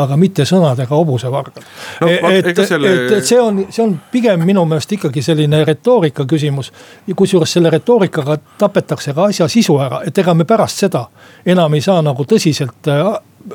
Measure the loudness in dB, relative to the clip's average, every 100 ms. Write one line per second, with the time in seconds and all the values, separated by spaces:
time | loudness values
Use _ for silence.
0 | -2 2 2 0 0 2 2 0 -2 0
1 | 0 -2 -4 -6 -8 -16 -20 -18 -18 -2
2 | 0 0 2 2 2 0 0 0 2 0
3 | 2 0 2 2 2 -2 -4 -2 -2 -2
4 | -4 -2 0 2 2 2 2 -2 -4 -4
5 | -4 -4 -2 0 2 2 0 0 0 2
6 | 0 -2 -2 -2 -2 -6 -10 -16 -20 -16
7 | -10 -2 2 2 2 2 2 2 2 2
8 | 2 -2 -4 -4 -6 -4 -2 0 -4 -6
9 | -6 -2 -2 0 0 2 2 0 0 -4
10 | -4 0 2 2 2 0 0 -2 -2 -2
11 | -6 _ -20 -8 0 2 2 0 2 2
12 | 0 -2 0 0 2 -2 -6 -6 -2 0
13 | 0 -4 -10 _ -18